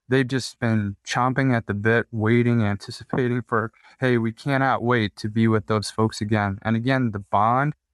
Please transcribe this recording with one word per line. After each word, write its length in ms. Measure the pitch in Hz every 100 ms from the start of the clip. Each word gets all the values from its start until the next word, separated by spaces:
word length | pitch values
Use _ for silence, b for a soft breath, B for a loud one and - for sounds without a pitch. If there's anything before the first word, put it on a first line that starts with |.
| -
they've 200 | 131 127
just 300 | 131 - -
been 360 | 117 110 101 -
chomping 480 | - 131 127 127 135
at 140 | 117 -
the 60 |
bit, 340 | 101 110 117 -
waiting, 520 | 113 107 120 120 120
anticipating 800 | 104 104 - - - - 123 123
for, 300 | - 110 113 _ b b
"Hey, 180 | 127 120
we 140 | 113
cannot 500 | 113 147 135 135 110
wait 340 | 117 120 104 -
to 120 | 110
be 180 | 110 113
with 200 | 110 -
those 240 | 107 -
folks 300 | - 110 -
again." 380 | 107 107 101 98
And 140 | 110
again, 360 | 113 123 131 120
the 80 | 101
bond, 540 | 98 101 110 127 147 - _